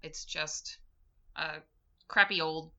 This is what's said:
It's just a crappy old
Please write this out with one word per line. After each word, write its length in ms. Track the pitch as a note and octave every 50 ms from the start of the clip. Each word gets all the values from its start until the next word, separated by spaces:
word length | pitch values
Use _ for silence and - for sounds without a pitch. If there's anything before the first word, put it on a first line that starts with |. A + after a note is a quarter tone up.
| -
It's 220 | D#3 - - -
just 500 | - - D#3+ D#3 D#3 - - - - - - - - _ _ - - _ _ - - -
a 240 | D3+ D#3 D#3 D3+ D#3 - _ _ _ _ _ _ _ - -
crappy 320 | - G#3+ G3 G3+ G3+ E3+ D#3+
old 300 | D#3+ D#3+ D#3+ D#3 - -